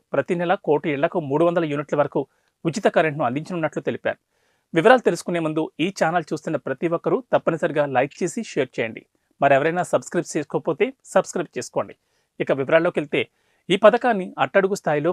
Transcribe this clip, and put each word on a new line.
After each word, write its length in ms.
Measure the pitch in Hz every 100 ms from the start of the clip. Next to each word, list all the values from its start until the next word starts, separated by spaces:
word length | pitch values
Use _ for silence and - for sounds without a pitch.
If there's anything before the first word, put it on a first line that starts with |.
| _
ప్రతి 240 | 143 131 175
నెల 140 | 175
కోటి 360 | 196 - 147 -
ఇళ్లకు 300 | 139 165 185
మూడు 260 | 143 147 170
వందల 180 | 175 160
యూనిట్ల 240 | 143 151 147
వరకు 200 | 143 147 135 _ _ _
ఉచిత 220 | 165 180 208
కరెంట్ను 400 | 196 160 143 127
అందించనున్నట్లు 540 | 131 165 180 151 - 147
తెలిపారు. 320 | 113 - - _ _ _ _ _
వివరాలు 300 | 170 190 254 -
తెలుసుకునే 340 | 170 - 170 156
ముందు 180 | 156 156 -
ఈ 80 | 170 -
ఛానల్ 280 | 165 175 160
చూస్తున్న 260 | 156 - 147 -
ప్రతి 200 | - 170
ఒక్కరూ 300 | 165 165 202 -
తప్పనిసరిగా 540 | - - 165 170 147 143 143
లైక్ 180 | 139 -
చేసి 200 | 175 - 220
షేర్ 200 | - 131 -
చేయండి. 260 | 113 107 - _ _ -
మరెవరైనా 420 | 139 135 151 180
సబ్స్క్రైబ్ 460 | 165 156 - 180 160 170
చేసుకోకపోతే 500 | 147 165 175 151 240 - -
సబ్స్క్రైబ్ 360 | 190 - 190 156 -
చేసుకోండి. 360 | - - 101 - _ _ _ -
ఇక 120 | 156
వివరాల్లోకి 460 | 143 135 160 175 175
వెళ్తే, 200 | 151 151 - _ _ _ -
ఈ 80 | 196
పథకాన్ని 420 | 214 233 247 208 185 -
అట్టడుగు 320 | 135 196 190 196
స్థాయిలో 300 | - 151 151